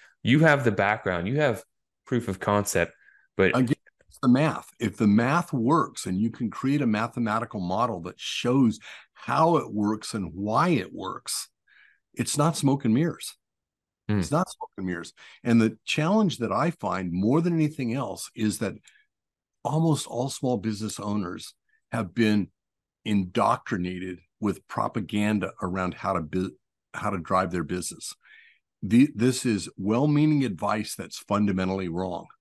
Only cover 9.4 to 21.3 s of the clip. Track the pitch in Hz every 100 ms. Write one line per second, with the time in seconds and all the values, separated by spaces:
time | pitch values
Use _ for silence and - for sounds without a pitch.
9.4 | 165 160 - 104 104 107 - 110 90 87
10.4 | 101 117 175 143 - - 92 95 - -
11.4 | - _ _ _ _ _ _ - 120 147
12.4 | 151 156 139 139 113 117 165 - - -
13.4 | _ _ _ _ _ _ - 104 80 151
14.4 | 180 - - - 92 85 82 _ - -
15.4 | 123 117 110 110 - - 160 214 202 -
16.4 | 113 101 165 - 101 92 92 87 101 151
17.4 | 170 165 151 151 120 131 113 92 - -
18.4 | 107 92 104 90 - _ _ _ _ _
19.4 | _ _ 123 151 165 147 - 117 131 -
20.4 | 131 120 110 104 107 - 104 104 90